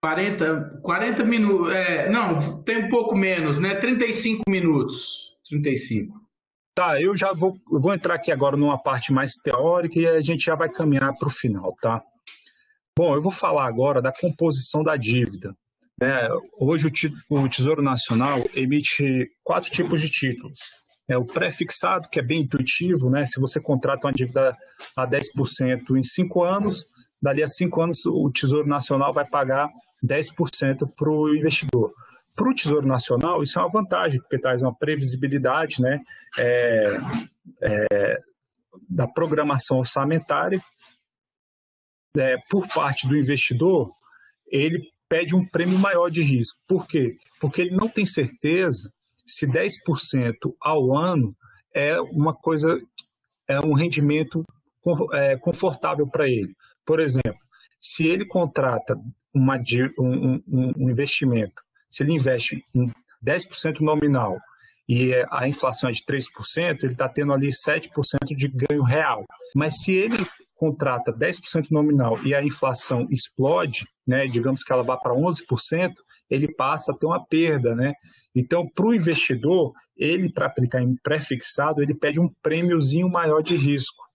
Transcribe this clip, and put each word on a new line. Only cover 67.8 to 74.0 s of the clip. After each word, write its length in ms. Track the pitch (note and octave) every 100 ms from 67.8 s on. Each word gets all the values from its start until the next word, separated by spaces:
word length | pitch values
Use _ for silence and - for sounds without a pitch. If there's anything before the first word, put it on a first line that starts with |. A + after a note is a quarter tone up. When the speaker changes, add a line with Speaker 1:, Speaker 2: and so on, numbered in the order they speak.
| -
Speaker 2:
por 140 | -
cento 300 | C#3 C#3 C3+
de 140 | C#3+ C#3
ganho 340 | C3 C#3 D3
real. 420 | B2+ E3 D3+ A2+ F#2+ - -
Mas 280 | C#3 D3+ D#3
se 100 | -
ele 240 | F#3 G#3 A3+ F3+ - _
contrata 580 | _ D#3+ D3 C3+ B2 B2
dez 280 | A2+ D#3 F3+
por 80 | -
cento 220 | E3 C#3+
nominal 520 | D#3 D3+ D3 A#2 A2+
e 100 | B2+
a 80 | C#3
inflação 640 | C#3+ - C3+ A#2+ - B2 B2
explode, 760 | B2+ - - C3 F3 E3 - - _